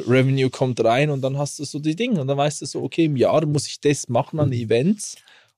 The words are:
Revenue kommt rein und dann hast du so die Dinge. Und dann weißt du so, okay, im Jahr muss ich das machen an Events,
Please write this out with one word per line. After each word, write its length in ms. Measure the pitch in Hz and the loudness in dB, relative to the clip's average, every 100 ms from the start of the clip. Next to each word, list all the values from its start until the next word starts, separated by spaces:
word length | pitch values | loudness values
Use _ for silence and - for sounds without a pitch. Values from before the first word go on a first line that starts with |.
| - | 2
Revenue 400 | 131 131 135 131 | 2 4 2 0
kommt 340 | - 131 120 | 0 -2 2
rein 280 | 113 123 151 | 2 4 2
und 100 | 139 | 0
dann 160 | 131 139 | -2 -2
hast 220 | 143 - | -4 -6
du 60 | |
so 140 | 143 147 | -10 -4
die 160 | 151 | -4
Dinge. 280 | 160 247 185 | -2 -2 -2
Und 60 | 131 | 0
dann 100 | 139 | 0
weißt 240 | 147 - | 0 -2
du 40 | 135 | -8
so, 160 | - | -6
okay, 220 | 135 - | -4 0
im 140 | 160 135 | 0 4
Jahr 260 | 101 147 | 4 4
muss 220 | 156 147 - | 2 -2 -4
ich 100 | - | -2
das 260 | 143 147 - | 0 0 0
machen 320 | 120 - 160 | -2 -2 0
an 100 | 139 | 0
Events, 640 | 120 110 117 160 214 - - _ - _ | 0 0 2 2 0 -4 -14 _ -20 _